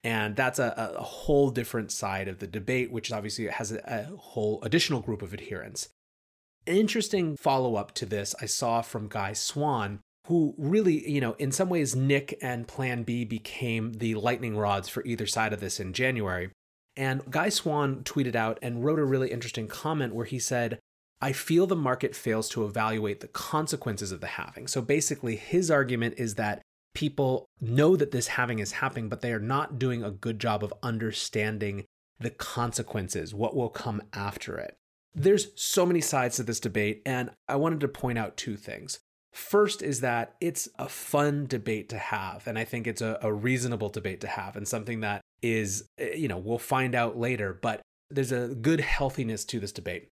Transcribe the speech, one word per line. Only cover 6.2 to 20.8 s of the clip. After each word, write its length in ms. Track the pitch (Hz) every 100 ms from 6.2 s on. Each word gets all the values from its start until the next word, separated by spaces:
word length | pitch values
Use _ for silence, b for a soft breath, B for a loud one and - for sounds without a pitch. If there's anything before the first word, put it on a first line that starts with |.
| _ _ _ _ -
An 100 | 180
interesting 600 | 214 233 208 202 165 143
follow-up 560 | 151 135 127 107 101
to 120 | - 104
this 280 | 104 101 -
I 60 | 107
saw 360 | - 120 117
from 260 | 113 113 104
Guy 240 | 107 98
Swan, 680 | - - 147 147 127 101 101 _ _ -
who 260 | 170 151 -
really, 540 | 143 208 190 156 -
you 100 | 143
know, 120 | 120 -
in 100 | 135
some 180 | 131 185
ways, 280 | 175 139 127
Nick 420 | 135 139 139 -
and 280 | 131 120 117
Plan 340 | - 131 123
B 220 | 113 120
became 720 | 113 113 - - 123 113 110
the 200 | 110 113
lightning 420 | 110 110 123 120 107
rods 320 | 104 98 92
for 140 | -
either 220 | - 117 104
side 260 | - 110
of 60 | 104
this 220 | 98 -
in 120 | 92
January. 600 | 92 127 123 98 90 92 _ _ _ _ -
And 320 | 135 135 135
Guy 200 | 151 190
Swan 560 | 202 170 147 143 135
tweeted 320 | - - 127 117
out 200 | 113 113
and 220 | 123 120
wrote 160 | 135 160
a 40 |
really 280 | 143 131 131
interesting 340 | 127 117 - 107
comment 480 | - 151 156 127
where 100 | 110
he 140 | 113 131
said, 400 | - 123 117 110